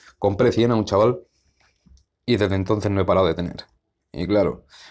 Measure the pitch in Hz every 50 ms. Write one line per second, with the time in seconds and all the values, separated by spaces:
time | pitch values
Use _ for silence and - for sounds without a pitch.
0 | - - _ - - 101 98 98 127 120 113 - 117 120 120 110 104 - 98 95
1 | 107 120 120 - - _ _ _ _ _ _ _ _ _ _ _ _ _ - _
2 | _ _ _ _ - - 120 101 104 95 95 95 95 95 110 104 101 104 101 98
3 | 92 95 90 92 95 85 80 87 87 87 - - - _ _ _ _ _ _ _
4 | _ _ - 69 90 85 104 104 95 76 60 - _ _ - - - -